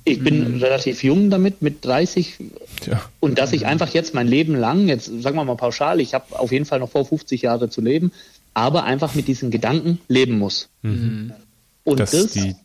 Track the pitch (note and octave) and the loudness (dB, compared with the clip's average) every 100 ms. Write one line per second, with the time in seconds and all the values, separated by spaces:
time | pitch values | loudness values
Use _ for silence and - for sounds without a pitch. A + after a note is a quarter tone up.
0 | - B2+ C3 D3+ A#2+ A#2+ B2+ C3+ C3 A#2 | -2 0 2 2 0 0 0 0 -2 0
1 | C3 E3+ G3+ F#3+ F#3+ G3 D3 D3 B2 B2+ | 2 4 4 4 2 0 -4 -4 -2 0
2 | F3+ - E3+ - - - - - - A2 | 0 0 -4 -8 -16 -16 -16 -12 -4 -4
3 | - - C#3+ - C3+ C3+ A#2+ D#3+ E3 E3 | -6 -2 0 0 0 0 0 0 0 0
4 | E3 C3+ A#2+ C3 D#3+ C#3+ A2+ E3+ G3 A#2+ | -2 -2 2 2 2 0 2 2 2 2
5 | - A#2 B2+ D#3 C#3 B2 A#2+ - D3 F3 | -4 -6 -4 -2 -2 -2 -2 0 0 0
6 | B2+ C3+ - - A#2+ C3 D3 C#3 B2 D3 | 0 -4 -6 -6 -2 -2 0 -2 -2 -2
7 | C3+ D#3 - B2+ B2 A#2 A#2 - A#2 D#3 | 0 -4 -4 -2 0 0 -2 0 0 2
8 | F3 - - _ _ A2+ A#2+ D3+ A2 C3+ | 0 -4 -20 _ _ -2 2 2 0 -2
9 | D#3 C#3+ B2+ B2+ B2+ A2+ A2+ D#3 E3 E3+ | 0 -2 -2 -2 -2 0 0 0 0 -2
10 | - B2+ B2+ A2 G2 - - _ A2 A2+ | 2 2 4 2 0 -4 -10 _ -4 -2
11 | A2+ A2 A2 - _ _ _ _ - C3+ | -2 -4 -10 -14 _ _ _ _ 0 0
12 | G2+ D#3 A3 G2+ G2 F#2 | 2 2 0 0 -4 -4